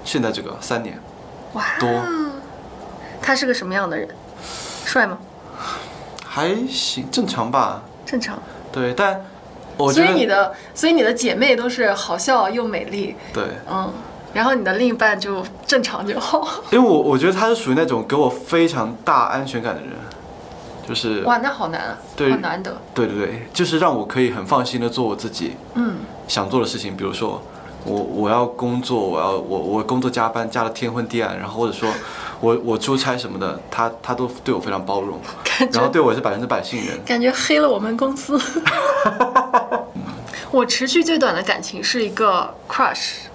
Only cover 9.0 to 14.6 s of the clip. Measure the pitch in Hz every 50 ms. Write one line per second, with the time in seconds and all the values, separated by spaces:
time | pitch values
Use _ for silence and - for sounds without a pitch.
9 | 202 196 196 196 - - - - - - - - - - - - - 277 262 302
10 | 339 370 381 330 247 214 196 196 196 190 - - - - - - - 320 330 330
11 | 240 214 240 233 - 233 180 196 247 285 247 233 240 247 247 - 240 208 196 196
12 | - - 175 180 - - 262 240 208 190 214 240 233 220 202 - - - - 202
13 | 196 - - - - - - - 101 87 85 - - - 180 190 190 190 - -
14 | - - - - - - - 208 220 254 269 254